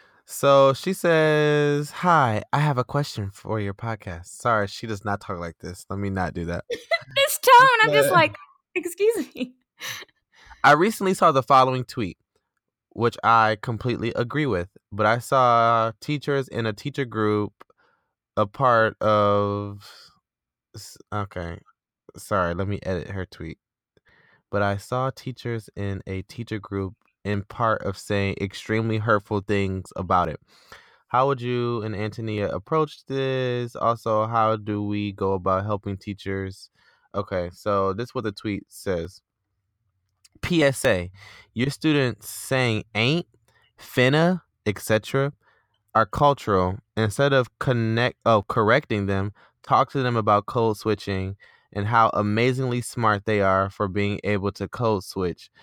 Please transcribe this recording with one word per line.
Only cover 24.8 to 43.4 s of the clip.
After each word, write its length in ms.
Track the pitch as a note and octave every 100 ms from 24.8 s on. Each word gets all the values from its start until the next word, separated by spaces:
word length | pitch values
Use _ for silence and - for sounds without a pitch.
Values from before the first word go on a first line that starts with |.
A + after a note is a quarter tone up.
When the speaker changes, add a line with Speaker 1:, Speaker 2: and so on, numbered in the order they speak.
| - B2+ C3
Speaker 1:
teachers 560 | - - B2 B2 A2+ - -
in 260 | G2+ G2 -
a 140 | F#2+
teacher 360 | - - A#2 A2
group 360 | - G2 F#2+ - _ _
in 180 | G2 G2+
part 380 | - - A2+ G#2+
of 140 | - F#2
saying 400 | - G2+ G2 -
extremely 580 | G2 - - A2 A2+ A2
hurtful 440 | A2 G#2 - G#2
things 500 | G2+ G2+ G2 F#2+ -
about 340 | - F2+ F#2 E2+
it. 120 | - _ _ - - - _ _
How 200 | B2 C#3
would 120 | C3+
you 420 | A#2+ B2 A#2+ A#2+
and 120 | G#2+
Antonia 540 | G2 G#2+ G2+ A2 G#2+ G2+
approach 580 | F#2 - D#3+ D3+ - -
this? 680 | C3+ C3+ C3 B2+ B2 A#2+ -
Also, 500 | A2+ A#2 A#2 G#2+ A2
how 300 | A#2 A2 A2
do 260 | G#2 G#2
we 300 | G#2 G#2 G#2
go 220 | G2 F#2+
about 300 | G2 F2+ F#2+ G#2
helping 300 | G#2 G#2 F#2+
teachers?" 720 | - G2 G2 G2 F#2+ F#2+ - _ _ _ _
Okay, 340 | G2+ G2+ F#2 F2
so 400 | E2+ G#2+ G2+ G2
this 160 | F#2+ B2
is 40 |
what 100 | B2+
the 80 | A2
tweet 320 | G2+ A2 G2 -
says. 540 | - - F2 E2+ - _ _ _ _ _ _ _ _ _ _ _ _
P 260 | - F3
S 200 | C#3 C3
A, 260 | C3 F#2+ F2+ - - - -
your 160 | A2 C3
students 580 | - D#3 D3 B2+ G#2+ -
saying 540 | - - C3+ B2 G#2+ -
"ain't," 320 | G#2 A#2+ E3 - _